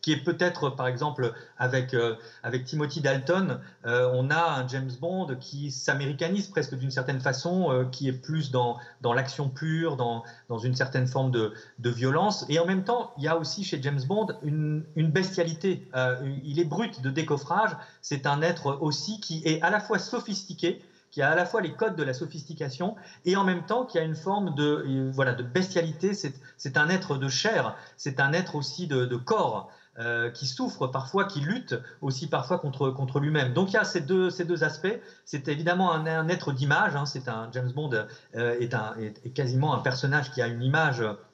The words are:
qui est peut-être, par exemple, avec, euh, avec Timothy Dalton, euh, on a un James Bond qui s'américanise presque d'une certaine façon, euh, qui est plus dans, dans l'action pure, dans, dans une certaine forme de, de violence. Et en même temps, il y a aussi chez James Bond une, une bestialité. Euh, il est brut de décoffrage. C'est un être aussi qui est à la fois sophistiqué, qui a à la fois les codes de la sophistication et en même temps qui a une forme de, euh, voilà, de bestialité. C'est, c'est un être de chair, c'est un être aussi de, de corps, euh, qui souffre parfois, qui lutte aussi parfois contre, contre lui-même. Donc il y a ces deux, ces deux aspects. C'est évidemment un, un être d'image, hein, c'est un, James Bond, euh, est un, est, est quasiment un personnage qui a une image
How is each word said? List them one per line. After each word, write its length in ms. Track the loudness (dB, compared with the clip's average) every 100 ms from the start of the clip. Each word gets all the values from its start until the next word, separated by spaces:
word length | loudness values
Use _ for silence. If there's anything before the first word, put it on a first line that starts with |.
qui 100 | 2
est 100 | 0
peut-être, 480 | 2 2 2 2 -2
par 180 | 0 -2
exemple, 440 | 0 -4 -2 -2 -4 -16 -2
avec, 360 | 0 2 2
euh, 220 | 2 2 0 -8 -12
avec 220 | -4 -4
Timothy 360 | -4 -2 -2 0
Dalton, 600 | 0 0 2 2 2 -2 -8 -12 -2
euh, 240 | 2 4
on 180 | 2 2
a 300 | 2 2 0
un 80 | -2
James 220 | -4 -6 -4
Bond 360 | -4 -2 -4 -6
qui 300 | -8 -8 -6
s'américanise 800 | -4 -2 0 0 -2 0 0 0
presque 260 | -2 -2
d'une 160 | -2 -4
certaine 300 | -2 -2 0
façon, 520 | 0 0 0 2 2
euh, 120 | 2
qui 240 | 2 0 -2
est 40 |
plus 380 | -2 -2 -2 0
dans, 280 | 2 2 -2 -10 -4
dans 120 | 0
l'action 360 | 2 0 -2 -4
pure, 480 | -2 -2 0 0 0
dans, 280 | -2 -2 -8 -18 _
dans 100 | -4
une 160 | 0
certaine 320 | 0 0 2 2
forme 240 | 2 2
de, 240 | 2 2 -2 -18 -4
de 120 | -2
violence. 540 | 2 2 4 4 2 0
Et 100 | 2
en 80 | 4
même 180 | 2
temps, 280 | 2 0 -2 -4
il 80 |
y 40 | 0
a 80 | 0
aussi 280 | 0 -4
chez 160 | -4 -2
James 220 | -2 -2 0
Bond 220 | 0 0 -4
une, 420 | -2 0 0 -2 -4 0
une 140 | 2
bestialité. 760 | 4 2 2 0 0 0 -2 -2
Euh, 220 | 0 0 0 -4 -6
il 140 | -4 0
est 60 |
brut 360 | 0 0 -4 -2
de 100 | -4
décoffrage. 640 | -2 0 -2 0 2 2 0 -12 -18
C'est 240 | -6 -2 2
un 160 | 2
être 360 | 2 2 0 0
aussi 400 | 0 -2 -4 -6
qui 220 | -6 -2
est 180 | 0 2
à 80 | 4
la 100 | 2
fois 180 | 2 -2
sophistiqué, 840 | 0 -6 -4 -8 -6 -2 -2 -2 -8 -20 _
qui 100 | 0
a 80 | 4
à 40 |
la 120 | 4 2
fois 160 | 0
les 100 | -2
codes 240 | 0 -2 0
de 60 |
la 100 | -2
sophistication 840 | -2 -6 -8 -12 -6 -6 -2 -4 -4 -14 -6
et 120 | 2 4
en 80 |
même 200 | 4 2
temps 220 | 2 0 2
qui 120 | 0
a 40 |
une 140 | 0 -2
forme 380 | 0 0 0
de, 300 | 2 2 2 2
euh, 240 | 0 0
voilà, 180 | 2 2
de 100 | 2
bestialité. 720 | 0 0 2 0 0 0 -2
C'est, 220 | 0 -6 -8 -18 -10
c'est 180 | -2 2
un 140 | 4
être 260 | 2 2 -2
de 120 | 0
chair, 460 | 0 2 2 0 -4 -16 -8
c'est 240 | -6 2
un 140 | 2
être 200 | 2 0
aussi 320 | -4 -6 -6 -2
de, 200 | 0 2
de 100 | -2
corps, 540 | 0 2 2 0 -8 -18 _ -6
euh, 320 | -2 0 -2
qui 160 | -2 -8
souffre 420 | -4 -4 -2 -4
parfois, 360 | -2 -2 0
qui 160 | 0 -2
lutte 340 | -2 -2 -2 -6 -6 -8
aussi 240 | -6 -4 -2
parfois 320 | -2 0 -2
contre, 320 | -2 0 0
contre 280 | 0 -2 0
lui-même. 360 | 2 2 2
Donc 160 | 2 4
il 40 |
y 40 | 4
a 60 |
ces 180 | 2 0
deux, 260 | 2 4 4
ces 160 | 0
deux 180 | -2 2
aspects. 360 | 0 0 -4 -4 -8 -20
C'est 240 | -10 -6 -2
évidemment 420 | -2 2 4 4
un, 160 | 2 0
un 220 | 0 2
être 240 | 0 0
d'image, 440 | 0 2 4 4 0
hein, 100 | -4
c'est 220 | -4 -6
un, 200 | -6 -6
James 200 | -4 -4
Bond, 200 | -2 -2 -2 -2 -10 -12
euh, 240 | -2 0 0
est 140 | 0
un, 200 | -2 -4 -6
est, 260 | -8 -8
est 60 | -10
quasiment 420 | -2 0 2 2
un 60 | 2
personnage 540 | 0 0 2 2 0
qui 100 | -2
a 60 | -2
une 140 | 0
image 400 | 2 4 2 2 -2 -2 -12